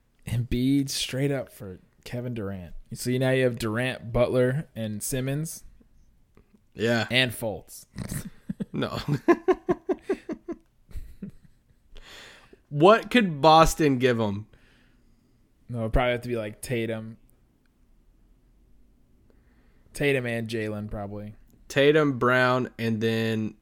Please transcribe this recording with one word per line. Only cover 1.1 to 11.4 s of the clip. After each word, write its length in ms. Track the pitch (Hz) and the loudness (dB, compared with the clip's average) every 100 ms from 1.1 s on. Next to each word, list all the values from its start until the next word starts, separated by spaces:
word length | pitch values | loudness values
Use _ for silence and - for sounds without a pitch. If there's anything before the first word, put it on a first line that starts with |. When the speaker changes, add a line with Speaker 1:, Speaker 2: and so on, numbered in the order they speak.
| 127 143 | -2 -2
Speaker 1:
up 180 | 135 113 | -4 -8
for 260 | - 101 90 _ _ | -14 -16 -16 _ _
Kevin 300 | - 123 123 | -12 -8 -6
Durant. 400 | 117 98 98 87 - - | -6 -6 -8 -12 -14 -14
So 160 | - 123 | -8 -2
you, 100 | 123 | 0
now 120 | 131 | 2
you 120 | 131 | 2
have 160 | 127 113 | 2 0
Durant, 520 | 113 110 127 120 113 | -4 -2 -4 -6 -4
Butler, 540 | 117 120 127 127 135 - - | 0 2 2 2 0 -6 -8
and 280 | 110 104 | -8 -6
Simmons. 600 | - 131 131 143 160 - - - _ _ _ _ _ _ _ _ _ | -6 -4 -4 -4 -6 -10 -18 -20 _ _ _ _ _ _ _ _ _
Speaker 2:
Yeah. 320 | - 113 117 110 | -4 0 0 0
Speaker 1:
And 200 | 123 127 | 0 0
Fultz. 540 | - 113 90 - - - | -2 -8 -8 -12 -20 -16
<laughs> 340 | - - - - - - - - | -12 -8 -8 -10 -14 -12 -10 -8
Speaker 2:
No. 260 | 151 131 - - | -6 -4 -4 -2
<laughs> 40 | 143 - - - 370 - - - - - 381 - 311 - - _ _ - - - - 202 - | 0 2 2 2 -2 -2 -4 -4 -6 -6 -8 -8 -12 -12 -14 _ _ -14 -12 -12 -14 -18 -18